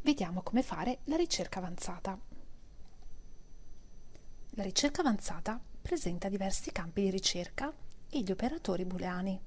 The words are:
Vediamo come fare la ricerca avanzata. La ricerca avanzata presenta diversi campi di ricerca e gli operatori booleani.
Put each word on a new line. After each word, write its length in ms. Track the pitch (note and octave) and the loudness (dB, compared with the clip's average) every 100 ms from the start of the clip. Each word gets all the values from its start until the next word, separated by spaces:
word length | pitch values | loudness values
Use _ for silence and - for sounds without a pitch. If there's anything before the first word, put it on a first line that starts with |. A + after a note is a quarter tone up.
Vediamo 380 | - C#4+ F3+ F3+ | 6 4 2 0
come 220 | - A#3 | 2 2
fare 340 | - D#3+ F#3+ B3+ | 2 0 0 0
la 100 | - | 0
ricerca 460 | D#4+ F4 - F3 F#3+ | 2 4 2 0 -2
avanzata. 580 | F3+ F3 - F3 G3 F#3 - - - - - - - - - - - - - - - - - - - - - - - | -2 0 0 0 -2 -4 -6 -8 -8 -8 -10 -10 -10 -8 -6 -6 -6 -10 -10 -8 -6 -8 -8 -10 -8 -8 -8 -8 -6
La 140 | - | -2
ricerca 360 | F#3+ - C#4+ C#4+ | 2 4 4 4
avanzata 600 | D4+ G#3 - E3+ G#3+ A#3 - - | 4 4 2 0 -2 -2 -6 -6
presenta 480 | - F4 F3+ F3 G3 | 0 2 2 0 0
diversi 440 | G3 F#3+ - - | 0 2 2 2
campi 300 | - E3+ G3+ | -2 0 2
di 80 | G3 | 4
ricerca 640 | F#3 - F3+ F3 - C#4+ - - - - | 4 2 2 -2 -2 -4 -4 -8 -6 -4
e 100 | D4 | -2
gli 120 | G3 | 0
operatori 520 | F#3 B3 D#4+ - F3 | 2 2 0 0 0
booleani. 560 | F#3 F#3 F3 F3+ F#3+ F#3+ | 0 0 -2 0 0 -2